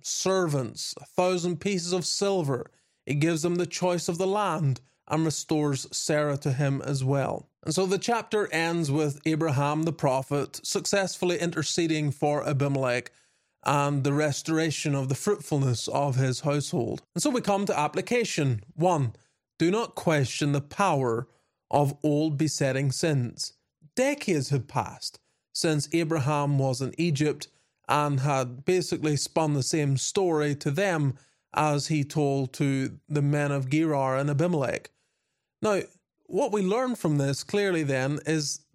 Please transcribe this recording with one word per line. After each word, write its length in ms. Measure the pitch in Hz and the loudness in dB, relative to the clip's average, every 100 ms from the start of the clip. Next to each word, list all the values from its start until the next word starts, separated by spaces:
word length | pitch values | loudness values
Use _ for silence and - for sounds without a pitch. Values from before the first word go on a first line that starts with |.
servants, 920 | - - 185 190 175 143 117 - - - | -8 -4 0 2 2 -2 -4 -8 -12 -12
a 60 | |
thousand 560 | - - 180 180 175 175 | -10 0 0 2 -2 -2
pieces 320 | 202 190 170 | -2 -2 -2
of 140 | 185 - | -4 -2
silver. 640 | - 202 190 143 131 - _ _ _ | -2 0 0 0 -2 -6 _ _ _
He 100 | - 143 | -4 0
gives 280 | 160 165 | 2 2
him 120 | 170 175 | 0 0
the 100 | 175 | -2
choice 420 | - 180 175 180 | -2 0 0 -2
of 80 | 170 | -2
the 100 | 190 | 0
land 540 | 208 196 160 143 123 _ _ - | 0 0 0 0 -2 _ _ -4
and 180 | 156 160 | 0 0
restores 600 | - - 156 147 135 - | -2 -2 0 0 -2 -4
Sarah 440 | - - 151 147 139 | -8 -2 0 2 0
to 140 | 147 | -2
him 280 | 127 139 135 | 0 0 0
as 240 | - 139 | -2 -2
well. 460 | 131 139 127 - - _ | 0 0 0 -4 -10 _
And 100 | - | -4
so 120 | 160 190 | 0 0
the 120 | 190 | 0
chapter 540 | - 233 214 214 202 | 0 -2 0 -2 0
ends 380 | 160 165 170 151 | 0 0 0 0
with 300 | 143 151 143 | 0 0 -2
Abraham 580 | 160 160 160 135 143 156 | -2 0 0 2 2 0
the 100 | 160 | -2
prophet 680 | - 143 131 131 143 - - | 0 2 2 0 -2 -4 -8
successfully 760 | - 202 - 202 185 - 180 175 | -6 -4 0 0 0 -2 0 0
interceding 720 | 170 170 147 - 165 156 151 | 0 -2 -2 0 0 0 0
for 380 | 135 147 147 - | 0 0 0 0
Abimelech 640 | 135 143 139 131 123 - _ _ _ _ _ | 0 0 0 0 0 -4 _ _ _ _ _
and 380 | - 143 143 143 | 0 2 2 2
the 100 | 139 | 2
restoration 840 | 143 151 135 - 160 160 143 156 139 | 2 0 -2 0 0 0 -2 -2 -2
of 120 | 131 | 0
the 60 | |
fruitfulness 720 | 135 - 196 - 147 135 117 - | -2 0 -2 0 0 2 0 -2
of 300 | 143 143 131 | 0 0 2
his 240 | 135 123 | 0 0
household. 600 | 147 147 139 170 113 - - | 0 -2 0 -2 -2 -4 -6
And 80 | 180 | -2
so 80 | 294 | 0
we 100 | 247 | 0
come 240 | 202 196 202 | 2 0 2
to 120 | 185 | 0
application. 840 | 151 175 180 240 220 - 139 110 - | 0 -2 0 0 0 0 0 0 -4
One, 400 | - 175 165 123 - _ _ _ - | 0 2 2 0 -4 _ _ _ 0
do 120 | 165 | 2
not 240 | 208 233 | 2 -2
question 560 | - - 151 131 - 147 | -2 2 2 2 0 0
the 100 | 139 | 0
power 680 | - - 196 143 123 113 127 _ _ _ - | -4 0 2 2 2 0 -4 _ _ _ 0
of 260 | 143 143 143 | 2 2 2
old 340 | 156 147 160 143 | 0 2 0 0
besetting 540 | 156 - 139 131 139 | 0 2 0 2 0
sins. 600 | - 165 143 120 - - _ _ _ 156 | 0 2 2 0 -6 -12 _ _ _ -12
Decades 540 | - 262 285 - 156 131 | 0 0 0 0 0 0
have 180 | 139 - | -2 -2
passed 540 | 135 107 - - - _ _ _ | -4 -4 -6 -12 -12 _ _ _
since 360 | - 170 151 139 | -2 0 0 0
Abraham 640 | 165 160 160 131 151 143 139 | -2 0 0 0 0 2 2
was 220 | 135 127 | 2 0
in 140 | 131 - | -4 -2
Egypt 480 | 170 143 151 143 - _ _ _ - | 0 2 0 -2 -8 _ _ _ 0
and 320 | 139 147 139 | 2 2 0
had 440 | 143 135 123 123 | 2 0 -2 -4
basically 520 | 160 180 - 170 151 143 | 0 0 0 -2 0 0
spun 380 | - 170 156 | 0 0 2
the 80 | 147 | 2
same 340 | 127 165 143 135 | 0 0 2 0
story 600 | - 202 185 156 147 143 | 0 0 2 2 0 -2
to 160 | 151 | -2
them 420 | 143 202 165 143 127 _ _ _ | 0 0 2 0 -2 _ _ _
as 320 | - 151 147 - | 0 0 0 0
he 160 | 156 | -2
told 500 | 143 156 143 139 131 | 0 0 0 0 -2
to 440 | - 143 135 131 131 - | -2 0 0 -2 -8 -4
the 140 | 147 | 0
men 300 | 143 147 143 | 2 2 0
of 160 | 143 131 | -2 0
Gerar 480 | 156 160 143 131 131 | 0 2 2 2 0
and 140 | 147 | 0
Abimelech. 600 | 143 175 165 127 - - _ _ _ _ _ _ - | 0 0 0 0 -2 -8 _ _ _ _ _ _ -4
Now, 220 | 214 196 - _ _ _ - | 0 0 -2 _ _ _ -6
what 240 | 185 262 | -2 0
we 120 | 208 | 0
learn 320 | 185 226 262 | 0 0 0
from 240 | 233 170 147 | -2 0 2
this 260 | 139 135 | 0 -2
clearly 380 | - 202 202 170 | -2 0 2 0
then 360 | 147 131 131 147 | 0 0 0 -2
is 360 | 147 160 143 - _ | -2 -2 -2 -8 _